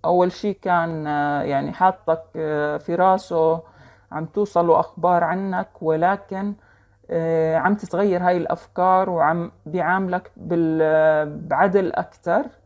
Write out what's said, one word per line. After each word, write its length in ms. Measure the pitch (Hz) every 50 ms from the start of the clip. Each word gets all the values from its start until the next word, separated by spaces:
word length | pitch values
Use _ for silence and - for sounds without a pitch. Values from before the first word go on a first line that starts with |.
| -
أول 280 | 160 180 180 180 180
شي 200 | 175 - - 208
كان، 540 | 196 _ - 185 175 175 165 165 165 156 151
آه، 360 | 151 147 147 147 147 147 143
يعني 300 | - - 143 139 139 143
حاطك، 500 | - - 185 185 185 - - - 160 160 165 _ -
آه، 400 | 160 160 151 151 147 147 151 147
في 180 | 147 147 - 170
راسه، 680 | 175 180 190 190 180 - - 175 165 160 160 165 165 160 - _ - - - - _ _ _
عم 120 | - 156 160
توصلوا 540 | 160 _ 202 208 202 - 175 170 170 160 160
أخبار 440 | 165 - - - 160 180 180 170 170
عنك، 440 | 156 180 190 196 196 185 185 190 - _ -
ولكن، 720 | 180 160 160 160 170 180 196 196 - - 190 190 196 208 196 - _ _ _ _ _ _ _ _ _ -
آه، 460 | 170 165 165 165 165 160 160 160 160
عم 180 | 165 - 190 208
تتغير 480 | 208 - - - 175 202 208 185 180
هاي 140 | 180 180 180
الأفكار 760 | 180 160 - 175 - - _ _ - 180 185 185 185 190 190
وعم 420 | 180 165 - 151 165 175 170 - - _ _
بيعاملك 640 | 151 160 180 160 160 180 190 196 180 180 185 - - _
بال-، 1080 | - 175 170 175 170 165 160 160 160 156 156 156 156 156 156 156 151 151 151 147 151 160 -
بعدل 440 | - 143 180 202 180 202 185 -
أكتر. 500 | - - 180 - - _ _ 175 175 220 - 247 - _ _